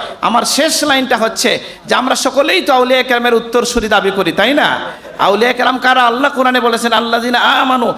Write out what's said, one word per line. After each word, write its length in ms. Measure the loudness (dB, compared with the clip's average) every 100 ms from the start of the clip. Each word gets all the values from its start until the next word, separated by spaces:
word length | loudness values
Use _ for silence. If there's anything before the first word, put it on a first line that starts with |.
| -8 -4
আমার 220 | -2 0
শেষ 420 | 0 0 0 0
লাইনটা 320 | 0 0 0 -2
হচ্ছে 420 | -2 0 -2 -2 -6 -14 -4
যে 80 |
আমরা 200 | -2 0
সকলেই 480 | -2 0 0 0 0
তো 120 | 2
আউলিয়া 280 | 2 4 2
কেরামের 320 | 2 0 2
উত্তরসূরি 540 | 0 0 -2 0 -2 0
দাবি 220 | 0 0
করি, 220 | 0 -2
তাই 220 | 0 2
না? 260 | 2 0 -2 -6 -14 -14 -2
আউলিয়া 340 | 0 2 0
কেরাম 260 | 0 0 0
কারা? 240 | 2 2
আল্লাহ 280 | 2 2 -2
কোরআনে 260 | 0 0 2
বলেছেন, 320 | 0 0 0
"আল্লাযিনা 460 | 0 0 -2 0 0
আমানু 560 | 2 2 0 0 -2